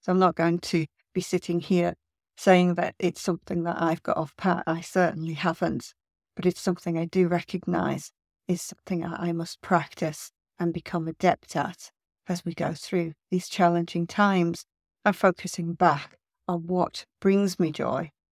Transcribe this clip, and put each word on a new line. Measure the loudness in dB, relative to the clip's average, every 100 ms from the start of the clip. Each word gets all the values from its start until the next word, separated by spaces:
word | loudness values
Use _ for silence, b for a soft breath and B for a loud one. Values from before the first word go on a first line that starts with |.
So | 2
I'm | 4
not | 4 4
going | 0 0
to | 0 -2 -2 _ _
be | -8
sitting | -2 -4 -2 -4
here | 2 2 2 -4 _ _ _ -2
saying | 6 6 6 2
that | -2 -2
it's | -4 -2
something | -4 -4 -4 -4
that | -2 0
I've | 0 0
got | -2 -2
off | -2 -2
pat. | 0 0 -2
I | -4
certainly | -2 2 2 0 -6
haven't, | -2 -2 0 -2 -4 -8 _ _ _ _ -2
but | -2
it's | 0
something | -2 -2 -2 -2
I | 0
do | 2 2
recognize | 2 -2 -8 -2 -2 -2 -4 -10 _ _ _ -4
is | -4
something | -4 -14 -6 -6
I, | -4 -6 -4
I |
must | -4 -6 -10
practice | 0 0 0 -6 -6 -6 -16 _ _ _
and | -4
become | -4 -4 -4 -4
adept | 0 2 2 _ -4
at | -4 -6 -20 _ _ _ -8
as | -6
we | -6
go | -4 -4
through | -6 -4 -2 -2 -8 _
these | -4 -4
challenging | 2 2 2 -2 -4 -4
times. | 2 4 4 2 -2 -12 _ _ _
I'm | -2
focusing | 2 2 2 -6 -6 -6
back | 2 4 4 -4 _ _ _ -6
on | -4 -2
what | 0 0 -4 -18 _
brings | 2 4 2 2
me | 0
joy, | 0 -4 -4 -6 _ _